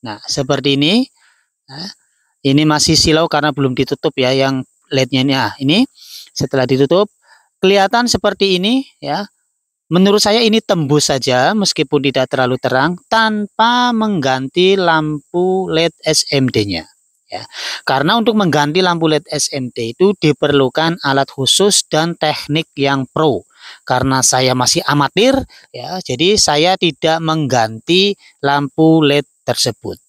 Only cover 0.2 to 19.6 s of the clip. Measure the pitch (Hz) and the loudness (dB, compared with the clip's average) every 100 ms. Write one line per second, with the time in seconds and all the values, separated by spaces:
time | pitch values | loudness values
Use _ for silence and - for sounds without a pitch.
0.2 | - - 131 139 135 139 147 220 262 _ | -8 -6 -2 0 0 0 2 0 -2 _
1.2 | _ _ _ _ _ 139 190 - _ _ | _ _ _ _ _ -16 -16 -18 _ _
2.2 | _ _ 139 139 156 151 - 160 - 156 | _ _ 0 2 2 2 2 2 2 2
3.2 | 165 147 147 139 139 127 131 143 151 139 | 2 0 0 0 -2 0 -4 -2 -4 -2
4.2 | 127 135 135 135 131 _ _ 135 131 131 | -2 0 0 -2 -8 _ _ -2 0 0
5.2 | 135 135 110 - 135 180 262 _ - - | 0 0 -2 -2 0 2 0 _ -20 -20
6.2 | - - 143 135 123 131 139 175 208 _ | -16 -8 -4 -2 0 2 2 2 0 _
7.2 | _ - _ _ 190 196 196 233 240 - | _ -20 _ _ 2 2 2 0 0 0
8.2 | 208 190 196 180 196 262 269 _ 143 156 | -2 0 0 0 0 -2 -4 _ -6 -6
9.2 | 208 _ _ _ _ _ _ 165 190 208 | -8 _ _ _ _ _ _ 2 4 4
10.2 | 208 220 233 220 - 190 143 147 - 139 | 2 2 2 0 0 -2 2 0 2 -2
11.2 | 120 127 143 214 190 - 147 147 135 131 | 0 2 2 0 -2 -2 -2 0 0 -2
12.2 | 131 131 127 127 127 127 151 175 _ 220 | -2 0 -2 0 0 0 0 -2 _ 0
13.2 | 220 214 202 - 226 247 247 226 214 196 | 0 -2 -6 -2 0 2 0 0 0 0
14.2 | 139 131 131 - 185 196 175 160 156 151 | 0 -2 -2 2 2 2 2 0 0 -6
15.2 | _ 175 185 185 180 160 165 - - - | _ -2 0 -2 -2 -2 -2 -4 -2 -2
16.2 | - 143 131 113 101 85 78 _ _ _ | 0 0 0 0 -2 -6 -10 _ _ _
17.2 | _ 95 - - - - - 135 147 233 | _ -16 -14 -12 -12 -10 -2 0 2 2
18.2 | 226 214 185 151 147 165 185 170 160 151 | 2 2 2 2 0 0 0 0 0 0
19.2 | - 147 - 143 | -2 -6 -4 -6